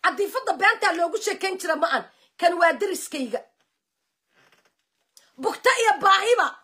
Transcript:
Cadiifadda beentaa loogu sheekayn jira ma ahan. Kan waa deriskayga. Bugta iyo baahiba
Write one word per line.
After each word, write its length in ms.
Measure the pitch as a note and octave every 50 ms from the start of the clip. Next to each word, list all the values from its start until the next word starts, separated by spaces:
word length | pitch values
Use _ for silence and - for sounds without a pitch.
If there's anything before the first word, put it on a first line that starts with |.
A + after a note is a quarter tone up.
| -
Cadiifadda 500 | F#4 D4 - G4+ - - B4+ C5 - F#4+
beentaa 400 | B3+ F#4+ G#4+ A4+ - - G#4 E4
loogu 200 | E4+ E4+ E4+ D#4
sheekayn 420 | A4 - G#4+ F#4+ F#4+ - F#4+ F#4 F#4+
jira 160 | - D#4+ D#4+
ma 120 | D4+ D#4+
ahan. 180 | - C4+ A#3+ - - _ _ _ _ _
Kan 200 | _ - E4+ F4
waa 160 | E4+ E4+ E4 D#4
deriskayga. 720 | A#3+ G4 G4+ F4+ - - - - D4 C4 A3+ G3+ - - _ _ _ _ _ _ _ _ _ _ _ _ _ _ _ _ _ _ _ _ _ _ _ _ _ _ _ _ _ _ _ _ _ _ - _ _ _
Bugta 320 | - C4+ A4 - - - B4+ C5 -
iyo 180 | A4+ A4 G4+ -
baahiba 560 | - G4 F#4+ F#4+ G4+ A4 B4 A#4 E4+ - - -